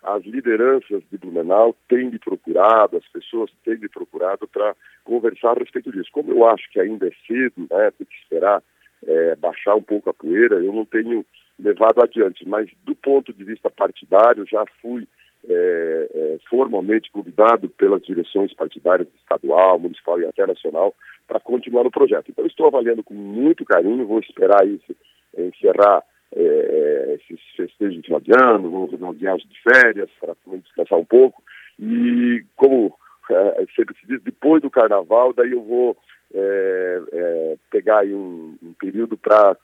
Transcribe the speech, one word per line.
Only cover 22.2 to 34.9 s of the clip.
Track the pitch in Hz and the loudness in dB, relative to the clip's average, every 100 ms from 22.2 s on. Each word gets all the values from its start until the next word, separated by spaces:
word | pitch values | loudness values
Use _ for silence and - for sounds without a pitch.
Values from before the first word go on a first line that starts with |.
| - | -4
Então, | - 165 | -6 -6
estou | - 156 | 0 2
avaliando | 131 117 113 | 2 -2 -4
com | - | -6
muito | 104 101 107 147 170 | -16 -10 -2 0 0
carinho, | - 90 90 123 107 | 2 2 2 -2 -2
vou | 110 | -4
esperar | - - 95 101 | -6 -2 4 4
aí | 98 101 - | 4 -2 -12
se, | - _ _ _ - | -20 _ _ _ -10
encerrar, | 90 _ 101 95 101 95 _ _ _ | -10 _ 0 4 4 4 _ _ _
é, | 87 85 76 - 76 73 73 67 71 | -2 0 2 0 0 0 -2 -4 -8
esses | _ 82 _ - | _ -20 _ -12
festejos | 87 _ 101 85 | -12 _ -6 -6
de | |
final | 78 78 | -6 -6
de | - | 2
ano, | 123 127 107 87 | 4 4 2 -2
vou | 92 90 | -8 -8
fazer | 92 | -8
uma | 90 | -12
viagem | 78 95 92 - | -8 -6 -6 -8
de | - | -4
férias | - 131 120 98 95 _ | 4 6 4 0 -10 _
pra | 80 - | -14 -14
também | - 92 | -14 -16
descansar | _ - 82 87 | _ -8 0 0
um | |
pouco. | 85 120 98 - _ - - _ | 4 6 6 2 _ -20 -20 _
E, | 107 120 120 120 120 117 _ - | -6 -2 0 0 0 -2 _ 2
como, | 135 131 101 _ _ _ - | 2 4 0 _ _ _ -2
é, | 90 101 - 95 | 0 0 -2 -4
sempre | - 110 - | -4 -6 -8
se | 98 | -10
diz, | 127 | -10
depois | - _ 143 160 | -10 _ 2 2
do | 143 | 2
carnaval, | 131 110 | 0 2